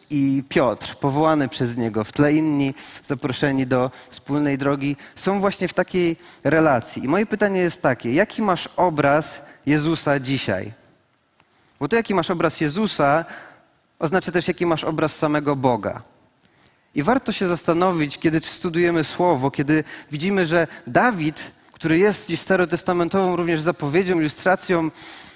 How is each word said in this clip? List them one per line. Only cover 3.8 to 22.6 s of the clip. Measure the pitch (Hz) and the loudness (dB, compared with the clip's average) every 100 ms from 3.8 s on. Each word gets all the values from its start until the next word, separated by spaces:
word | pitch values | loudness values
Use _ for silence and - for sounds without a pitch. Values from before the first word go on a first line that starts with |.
| 127 - - | 0 -4 -18
wspólnej | - - 143 147 135 | -14 -4 -2 0 0
drogi, | 143 139 139 139 - - | 0 0 -2 -6 -10 -6
są | 185 196 | -2 0
właśnie | 196 - 180 | 0 -2 -4
w | |
takiej | - 180 185 170 165 - - | -2 -2 0 0 -2 -10 -4
relacji. | 139 160 160 123 - - 123 | 0 4 4 2 -2 -6 0
I | |
moje | 185 220 | 0 0
pytanie | 208 208 185 | 0 0 2
jest | 175 - | 0 0
takie: | 147 120 117 | 0 0 0
jaki | 143 214 - | 0 0 0
masz | 208 165 - - | 0 0 -2 0
obraz | 175 147 143 147 151 - - - 139 | 0 4 4 4 0 -8 -16 -6 0
Jezusa | 151 156 160 151 139 | 2 2 0 0 0
dzisiaj? | 127 135 - 95 104 - _ _ _ _ _ _ _ _ _ - | 0 -2 -2 -4 -6 -16 _ _ _ _ _ _ _ _ _ -8
Bo | 143 | -2
to, | 233 | 0
jaki | 220 | 2
masz | 190 165 | 0 0
obraz | 170 165 - | 0 0 0
Jezusa, | 151 170 214 - 143 156 165 - - - _ _ _ - | -2 0 -2 2 2 2 -2 -12 -20 -20 _ _ _ -6
oznacza | 160 185 175 | 0 0 0
też, | 170 180 | -2 -2
jaki | 170 170 | -2 0
masz | 156 | 0
obraz | - 156 156 - | -2 -2 -2 0
samego | 156 151 147 139 | 0 0 0 0
Boga. | 127 113 98 - - _ _ _ _ _ - _ _ 147 | 2 0 -2 -8 -14 _ _ _ _ _ -20 _ _ -2
I | |
warto | 151 262 - | 2 2 0
się | - 185 | -2 -2
zastanowić, | 175 - 165 185 170 147 - | 0 0 2 2 2 -2 0
kiedy | 170 156 | 0 0
studujemy | - - 185 165 175 170 | -2 -6 -4 0 2 2
Słowo, | 151 - 180 139 135 | 0 0 2 2 0
kiedy | 143 139 156 - - - | -2 0 0 0 -12 -12
widzimy, | 147 185 196 160 | -6 -2 0 2
że | 170 156 - - | 0 0 -6 0
Dawid, | 135 240 190 156 147 - - _ | 2 2 2 -2 -4 -12 -16 _
który | - 160 160 | -6 0 4
jest | 208 190 - | 4 2 -4
gdzieś | 165 | -4
starotestamentową | - 190 | 0 2